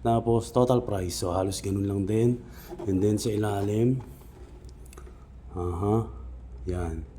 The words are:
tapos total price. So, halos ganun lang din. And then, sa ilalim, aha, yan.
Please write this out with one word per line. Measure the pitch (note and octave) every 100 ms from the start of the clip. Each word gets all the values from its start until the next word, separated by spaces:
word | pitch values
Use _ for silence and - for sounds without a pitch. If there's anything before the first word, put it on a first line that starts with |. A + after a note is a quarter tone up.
tapos | A#2 A#2 A2+ A#2 A2
total | B2+ B2+ B2
price. | A#2 G2+ F2+ E2+
So, | F#2 F2+
halos | F#2+ G2
ganun | G2+ G2 G2
lang | G2+ F#2+
din. | A2 A#2+ A#2+ - - - - G2
And | F#2+
then, | G#2 G#2
sa | A#2
ilalim, | G#2 G#2+ G2+ G2+ G#2 A#2+ C3 - - - - - - - - - - - - - - -
aha, | F#2 F2 E2+ G2+ A2 A2+ - - - - -
yan. | F#2 F2+ E2+ E2 D#2+